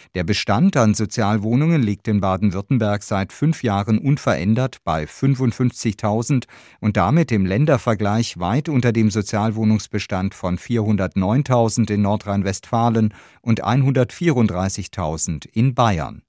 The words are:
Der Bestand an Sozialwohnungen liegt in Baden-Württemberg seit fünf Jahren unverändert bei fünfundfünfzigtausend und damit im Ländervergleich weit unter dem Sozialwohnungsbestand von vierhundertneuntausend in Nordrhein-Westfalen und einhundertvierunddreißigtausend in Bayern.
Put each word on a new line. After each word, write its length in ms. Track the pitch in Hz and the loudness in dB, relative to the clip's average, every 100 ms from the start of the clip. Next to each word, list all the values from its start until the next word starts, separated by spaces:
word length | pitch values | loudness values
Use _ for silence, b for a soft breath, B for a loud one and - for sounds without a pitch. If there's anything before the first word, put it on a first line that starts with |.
| b 90 | b -4
Der 80 | |
Bestand 520 | 85 101 - 104 190 156 | -2 -2 0 2 2 4
an 200 | 110 101 | 2 2
Sozialwohnungen 880 | 107 - 101 107 107 123 156 165 | -2 -2 0 0 0 0 2 2
liegt 240 | 110 101 - | 0 -2 -2
in 120 | 104 | 0
Baden-Württemberg 840 | 95 92 101 92 101 131 107 104 | 0 0 0 -2 -2 0 0 -2
seit 280 | - 98 98 | -2 -4 -4
fünf 320 | - 151 160 | -2 -2 0
Jahren 360 | 117 101 101 107 | 0 0 2 0
unverändert 800 | 139 143 - 76 92 113 131 - | 2 0 0 0 2 2 0 -4
bei 240 | - 80 78 | -4 -2 -4
fünfundfünfzigtausend 1400 | - 135 127 131 - 127 - 120 101 107 110 117 135 - B B B | -2 0 2 0 0 -2 -2 -4 -2 -2 -2 0 -2 -4 B B B
und 160 | 107 104 | -2 2
damit 340 | 90 156 160 | 2 2 2
im 140 | 107 92 | 0 0
Ländervergleich 920 | 101 151 135 - 107 104 107 117 85 | 0 2 2 0 0 0 0 -2 -4
weit 300 | 90 123 151 | -2 -2 0
unter 220 | 139 123 | 0 2
dem 200 | 113 110 | 2 2
Sozialwohnungsbestand 1200 | 104 98 107 110 110 107 107 - 104 - 95 95 | 0 -2 -2 -2 0 0 0 -2 -8 -4 -4 -4
von 240 | - 90 90 | -4 -4 -4
vierhundertneuntausend 1300 | - 117 107 101 92 - 92 123 139 123 113 110 107 | -2 -2 0 0 0 0 0 0 2 2 2 2 0
in 100 | 104 | 2
Nordrhein-Westfalen 1120 | 101 107 104 101 95 95 - 117 117 113 107 B B B | 0 0 -2 -2 -2 -4 -4 0 2 2 0 B B B
und 220 | 117 110 | -2 -2
einhundertvierunddreißigtausend 1800 | - 123 135 127 120 - 170 127 110 90 95 - 87 - 80 80 - 76 - | 0 0 2 2 0 0 0 2 2 0 -2 -4 -8 -6 -4 -4 -4 -6 -6
in 300 | 113 131 123 | 0 0 2
Bayern. 480 | 117 87 65 52 | 2 0 -4 -10